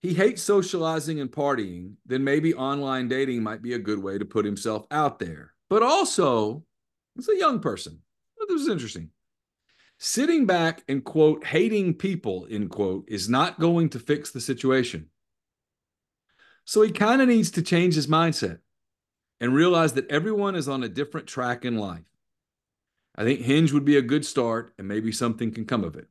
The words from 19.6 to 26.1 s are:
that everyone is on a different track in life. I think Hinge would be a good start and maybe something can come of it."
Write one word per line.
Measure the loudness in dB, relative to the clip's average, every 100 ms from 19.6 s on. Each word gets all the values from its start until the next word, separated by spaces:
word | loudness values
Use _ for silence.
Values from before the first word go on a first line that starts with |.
| 4 4 2
that | 0 -2
everyone | -2 0 -2 -2 -4
is | -4
on | -4
a | -6
different | -6 -6 -8 -10
track | -6 -4 -4 -4
in | -4
life. | -4 -10 -16 _ _ _ _ _ _ _ _ _ _ -4
I | -2
think | 0
Hinge | 2 4 4
would | 2
be | 4 4
a |
good | 4 -2 -2
start | -2 -2 -2 -6 -14
and | -6
maybe | -4 -4
something | -2 -2 -2 -4
can | -6 -4
come | -2
of | -2 -8
it." | -20